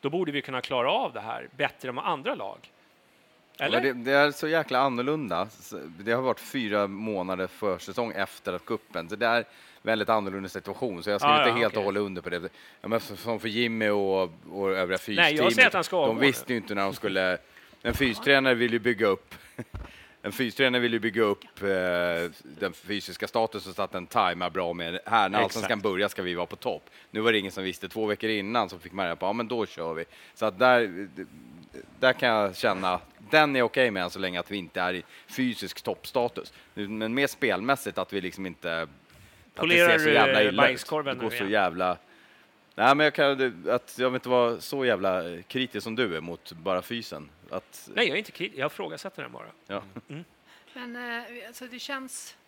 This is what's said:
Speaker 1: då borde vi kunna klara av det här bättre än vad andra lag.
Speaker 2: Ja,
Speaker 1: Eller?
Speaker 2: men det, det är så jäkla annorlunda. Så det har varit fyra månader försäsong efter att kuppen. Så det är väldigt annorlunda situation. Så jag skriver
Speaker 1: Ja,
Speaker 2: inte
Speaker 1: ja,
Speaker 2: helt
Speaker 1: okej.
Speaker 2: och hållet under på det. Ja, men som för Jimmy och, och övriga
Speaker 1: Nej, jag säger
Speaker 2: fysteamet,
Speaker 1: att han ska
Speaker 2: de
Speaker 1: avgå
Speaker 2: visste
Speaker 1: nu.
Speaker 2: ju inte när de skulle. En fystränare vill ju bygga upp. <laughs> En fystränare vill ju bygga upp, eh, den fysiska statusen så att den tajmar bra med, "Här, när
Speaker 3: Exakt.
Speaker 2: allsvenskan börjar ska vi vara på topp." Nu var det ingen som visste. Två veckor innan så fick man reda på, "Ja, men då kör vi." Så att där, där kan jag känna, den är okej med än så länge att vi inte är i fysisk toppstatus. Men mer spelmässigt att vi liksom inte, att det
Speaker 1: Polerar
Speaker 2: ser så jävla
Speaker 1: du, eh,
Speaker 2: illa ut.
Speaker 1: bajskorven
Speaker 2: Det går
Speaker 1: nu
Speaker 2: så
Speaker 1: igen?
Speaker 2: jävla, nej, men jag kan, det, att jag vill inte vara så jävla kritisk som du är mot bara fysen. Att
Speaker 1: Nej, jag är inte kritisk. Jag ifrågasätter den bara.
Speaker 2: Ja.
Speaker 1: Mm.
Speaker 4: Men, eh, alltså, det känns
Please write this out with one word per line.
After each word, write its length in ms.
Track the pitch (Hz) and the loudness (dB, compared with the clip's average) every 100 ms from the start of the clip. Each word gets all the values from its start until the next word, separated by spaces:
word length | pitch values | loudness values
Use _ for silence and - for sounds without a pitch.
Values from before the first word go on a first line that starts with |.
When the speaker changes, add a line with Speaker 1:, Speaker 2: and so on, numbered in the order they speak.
Speaker 1:
då 100 | 139 | -2
borde 220 | 170 170 | -2 -2
vi 100 | 143 | -2
kunna 180 | - 131 | -4 -6
klara 300 | - 131 123 | -2 0 2
av 200 | 214 226 | 2 -2
det 80 | 117 | -6
här 280 | 107 120 127 131 | -10 -10 -10 -4
bättre 320 | 143 - 127 | -4 -4 -10
än 60 | |
vad 100 | 123 | -6
andra 300 | 208 156 156 | -4 -4 -4
lag. 240 | 254 101 - - _ _ _ _ _ _ _ _ - | -6 -8 -12 -20 _ _ _ _ _ _ _ _ -4
Speaker 2:
Ja, 80 | |
Speaker 1:
Eller? 180 | 143 233 | 0 2
Speaker 2:
men 220 | 131 123 | 2 0
det, 60 | 120 | 4
det 60 | 139 | 6
är 140 | 147 | 6
så 180 | 143 156 | 2 0
jäkla 300 | 165 151 127 | 0 2 2
annorlunda. 720 | 139 120 127 156 127 85 104 | 2 2 0 -2 0 -2 -2
Så 300 | - - 98 73 82 | -6 -14 -12 -12 -8
det 140 | 101 | 0
har 100 | 117 | 2
varit 180 | 131 110 | 2 -2
fyra 460 | - 139 110 104 101 | -2 -4 0 2 0
månader 600 | 98 110 101 90 92 92 | -2 -4 -4 -2 -2 -4
försäsong 640 | - 104 90 - 98 117 | -2 -2 -2 -4 -6 -4
efter 400 | 87 95 - - | -2 -4 -4 -6
att 120 | 90 | -6
kuppen. 440 | - 113 _ 90 82 | -4 -6 _ -8 -8
Så 80 | 104 | 0
det 100 | 117 | 2
är 180 | 117 110 - - - | 2 0 -14 -20 -10
väldigt 260 | - 110 104 | -2 0 2
annorlunda 400 | 110 98 98 95 | 2 2 -6 -8
situation. 540 | 98 95 95 127 90 | -10 -8 -6 -4 -4
Så 80 | 101 | -2
jag 100 | 101 | 0
skriver 160 | 143 151 | 4 4
Speaker 1:
Ja, 60 | 127 | 4
Speaker 2:
inte 20 | |
Speaker 1:
ja, 60 | 120 | 4
Speaker 2:
helt 160 | 113 | 2
Speaker 1:
okej. 60 | 107 | 2
Speaker 2:
och 60 | |
hållet 160 | 101 101 | 0 0
under 220 | 101 90 | -2 -4
på 80 | 85 | -6
det. 180 | 87 90 - - - | -6 -6 -12 -20 -14
Ja, 80 | 98 | -4
men 120 | 113 | -4
som 400 | 110 101 117 113 | -4 -10 -6 -4
för 80 | 113 | -4
Jimmy 400 | 107 120 113 107 | -2 0 0 2
och, 340 | 104 98 95 92 80 - | 2 2 2 0 -4 -14
och 180 | 90 98 95 | -4 0 2
övriga 220 | 90 92 - | 2 0 0
Speaker 1:
Nej, 80 | 104 | 2
jag 100 | 170 | 4
säger 160 | 151 | 4
Speaker 2:
fysteamet, 220 | 175 240 247 | 2 6 4
Speaker 1:
att 60 | |
han 100 | 190 | 4
ska 120 | 165 185 | 0 2
Speaker 2:
de 100 | 139 | 2
Speaker 1:
avgå 100 | 113 | 4
Speaker 2:
visste 240 | 139 123 - | 2 2 -4
Speaker 1:
nu. 60 | |
Speaker 2:
ju 60 | 123 | -6
inte 140 | 92 | -2
när 80 | 101 | -2
de 120 | 98 | -2
skulle. 440 | 90 104 95 92 90 - - - - | -2 -2 0 0 0 -6 -20 -20 -8
En 120 | 117 | -4
fystränare 600 | 117 135 107 120 139 135 | 0 0 0 4 4 6
vill 180 | 120 120 | 4 2
ju 60 | 117 | 2
bygga 280 | 110 107 107 | 0 2 2
upp. 280 | 95 - - - - | 2 -4 -20 -18 -14
<laughs> 80 | 120 - - - - - | -12 -12 -14 -16 -20 -12
En 100 | - | -10
fystränare 480 | 101 127 - 131 123 | -2 -2 2 4 4
vill 100 | 120 | 2
ju 60 | 113 | 2
bygga 240 | 110 107 | 0 2
upp, 400 | 110 101 - - | 2 2 -6 -6
eh, 60 | 98 95 90 87 87 85 87 78 | -2 0 2 2 2 0 -4 -8
den 300 | 64 78 95 | -20 -6 -6
fysiska 560 | 85 90 101 92 87 104 | -6 -6 -6 -6 -8 -4
statusen 460 | 117 113 104 95 | 0 0 -2 -10
så 80 | 90 | -6
att 100 | 95 | -6
den 140 | 95 90 | -6 -2
tajmar 440 | 117 95 87 87 | 2 2 0 -4
bra 220 | 90 87 | -2 -4
med, 280 | 87 85 87 - | -4 -6 -6 2
"Här, 220 | 113 95 | 2 4
när 100 | 104 | 2
Speaker 3:
Exakt. 60 | |
Speaker 2:
allsvenskan 360 | 107 113 98 110 | 0 0 -2 0
börjar 280 | 101 95 101 | 0 2 0
ska 140 | - | 0
vi 120 | 90 | -4
vara 120 | 87 87 | -4 -6
på 100 | - | -6
topp." 340 | 127 85 - - - | -6 -6 -10 -20 -10
Nu 100 | 107 | 0
var 120 | 110 | 2
det 60 | 110 | 2
ingen 140 | 95 | 0
som 120 | 92 | -6
visste. 240 | 95 87 95 | -6 -6 -8
Två 180 | 110 110 | -4 -2
veckor 240 | 104 110 | 0 0
innan 380 | 107 98 117 98 | -2 0 -2 -2
så 100 | 92 | -6
fick 140 | 87 | -12
man 120 | 92 | -4
reda 120 | 90 85 | -4 -2
på, 100 | 92 | -2
"Ja, 60 | |
men 160 | 110 113 | -2 -2
då 180 | 120 101 | -2 -4
kör 280 | - 82 | -4 -6
vi." 100 | 80 82 - - | -6 -10 -14 -20
Så 120 | - 110 | -4 -4
att 120 | 92 | 4
där, 500 | 127 123 110 90 98 95 92 78 60 78 - - - - | 6 6 4 -4 -10 -12 -14 -14 -20 -20 -18 -18 -20 0
där 120 | 127 | 2
kan 160 | 127 123 | 4 2
jag 280 | 110 101 90 | 2 2 0
känna, 440 | 117 95 92 90 - - 104 | 0 0 0 -2 -4 -20 4
den 260 | 156 151 135 | 6 6 4
är 60 | |
okej 280 | 120 - 123 | 2 4 2
med 120 | 98 | 2
än 80 | 90 | -4
så 80 | 95 | -4
länge 220 | 95 90 | -4 -4
att 100 | - | -4
vi 60 | 101 | -6
inte 240 | 82 92 | -6 -4
är 140 | 90 | -2
i 80 | 92 - - - | -2 -8 -20 -12
fysisk 560 | - 127 110 95 - | -2 -2 -2 -8 -8
toppstatus. 720 | - 98 - 131 120 - - - - | -6 -6 -4 -2 -2 -4 -14 -18 -16
Men 400 | - 101 107 110 | -10 -6 -4 -4
mer 120 | 123 139 | 0 -2
spelmässigt 720 | - 127 92 117 139 110 95 | 0 0 0 0 -2 -2 -6
att 140 | 92 | -4
vi 80 | 101 | -4
liksom 260 | 90 90 95 | -6 -8 -10
inte, 360 | 87 85 82 | -8 -6 -4
att 60 | 82 - _ - - - - | -6 -10 _ -20 -20 -20 -20
det 60 | - | -4
Speaker 1:
Polerar 280 | 160 175 175 | 4 6 8
Speaker 2:
ser 100 | 160 | 6
så 120 | 156 | 6
jävla 280 | 143 110 107 | 6 6 6
Speaker 1:
du, 60 | |
eh, 40 | 107 | 4
Speaker 2:
illa 140 | 98 | 6
ut. 60 | 135 | 4
Speaker 1:
bajskorven 500 | 127 - 156 139 127 | 2 -4 -4 -2 -4
Speaker 2:
Det 60 | |
går 60 | 113 | -4
Speaker 1:
nu 60 | 120 | -4
Speaker 2:
så 60 | |
Speaker 1:
igen? 80 | 98 | 0
Speaker 2:
jävla, 440 | 107 92 85 92 87 - - - - _ _ _ | 4 2 2 0 -2 -8 -20 -20 -20 _ _ _
nej, 200 | - 117 | 2 6
men 100 | 143 | 6
jag 100 | 151 | 4
kan, 240 | 143 143 135 | 4 2 4
det, 360 | 131 87 85 | 0 0 0
att 200 | 120 - - | 0 -2 -2
jag 120 | 127 | -2
vill 60 | 127 | 0
inte 120 | 123 | 2
vara 320 | 127 120 113 | 4 4 0
så 240 | - 143 | -6 -2
jävla 380 | 127 101 95 92 87 85 95 | 2 2 2 0 -2 -8 -8
kritisk 360 | 131 127 104 | -6 -4 -6
som 120 | 104 110 | -6 -2
du 200 | 117 80 | -2 -2
är 40 | |
mot 320 | 85 85 - | -6 -12 -14
bara 300 | 82 85 92 | -10 -2 -2
fysen. 460 | 90 117 110 80 76 - - | -2 -10 -8 -14 -14 -20 -12
Att 380 | 92 - - - | -12 -12 -20 -10
Speaker 1:
Nej, 120 | - 208 | -2 0
jag 60 | |
är 40 | 165 | 0
inte 140 | 214 | -6
kritisk. 260 | - 190 135 | -10 -10 -4
Jag 60 | 143 | -6
ifrågasätter 560 | - 180 78 98 - | -4 -10 -8 -12 -12
den 100 | 64 | -14
bara. 140 | 60 55 - _ | -14 -18 -20 _
Speaker 2:
Ja. 160 | 98 98 117 - | -10 -8 -18 -14
Speaker 1:
Mm. 160 | 147 175 _ _ - _ | -16 -16 _ _ -20 _
Speaker 4:
Men, 240 | 262 247 240 247 233 | -16 -14 -12 -8 -10
eh, 40 | 240 240 294 | -10 -16 -16
alltså, 180 | - 254 | -16 -16
det 120 | 240 | -14
känns 580 | - 269 262 - - - | -8 -8 -8 -12 -14 -20